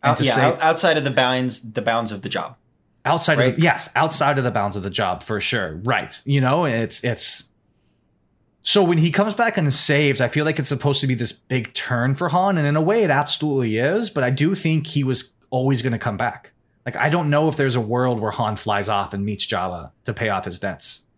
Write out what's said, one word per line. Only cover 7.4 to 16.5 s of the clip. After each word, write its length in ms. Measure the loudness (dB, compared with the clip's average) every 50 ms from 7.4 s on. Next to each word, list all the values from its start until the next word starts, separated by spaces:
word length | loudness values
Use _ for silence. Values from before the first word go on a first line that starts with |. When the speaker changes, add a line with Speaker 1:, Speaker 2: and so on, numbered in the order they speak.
| -6 _ _ _ _ _ _ _ _ _ _ _ _ _ _ _ _ _ _ _ _ _ _ _
Speaker 1:
so 200 | _ 2 2 4
when 160 | 4 4 4 2
he 140 | 2 2
comes 220 | 2 2 0 0 0
back 220 | 0 -2 0 0
and 160 | 0 0 2
saves, 480 | 2 2 2 2 4 4 4 2 2 2
I 60 | 0 0
feel 160 | 0 0 0
like 140 | 0 0 0
it's 100 | -2 -2
supposed 320 | -2 0 0 0 0 2
to 40 | 0
be 80 | 0 0
this 160 | 0 -2 -4
big 400 | -4 _ _ _ -4 -4 -4 -4
turn 420 | -6 -8 -4 -4 -2 0 0 0 0
for 140 | 0 -2 0
Han, 280 | 2 2 2 2 2 2
and 80 | 0
in 80 | 0 2
a 60 | 2
way 220 | 2 2 2 2 2
it 60 | 2
absolutely 680 | 2 2 2 0 -2 -2 -2 0 0 0 0 0 0 2
is, 320 | 2 2 0 0 -2 -2
but 140 | -2 0 0
I 60 | 0
do 240 | 2 2 2 0 0
think 300 | 0 0 0 0 0 -2 -2
he 160 | -2 -2 0
was 300 | 0 0 -2 -2 -4 _ _ _ _
always 320 | -4 0 2 2 2 2
gonna 160 | 0 -2 -2 -2
come 160 | -2 -4 -2
back. 360 | 0 -2 -2 -4 -6 _ -20